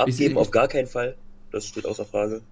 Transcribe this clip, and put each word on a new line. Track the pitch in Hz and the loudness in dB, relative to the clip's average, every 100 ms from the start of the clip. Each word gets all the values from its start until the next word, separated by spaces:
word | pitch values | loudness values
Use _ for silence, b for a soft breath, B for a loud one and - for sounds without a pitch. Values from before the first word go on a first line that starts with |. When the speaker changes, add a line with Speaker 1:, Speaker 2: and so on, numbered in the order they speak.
| 131 | 2
Speaker 1:
ich | 123 | 4
seh-, | 139 | 4
Speaker 2:
abgeben | 131 | 4
auf | 107 | 4
Speaker 1:
ich | |
Speaker 2:
gar | 110 135 | 4 4
keinen | 139 127 | 2 -2
Fall. | 123 123 - - - - | -2 -4 -6 -16 -20 -10
Das | 104 - | -8 -8
steht | 107 92 | -6 -6
außer | 107 104 | -6 -4
Frage. | 104 107 110 110 | -2 -2 -4 -10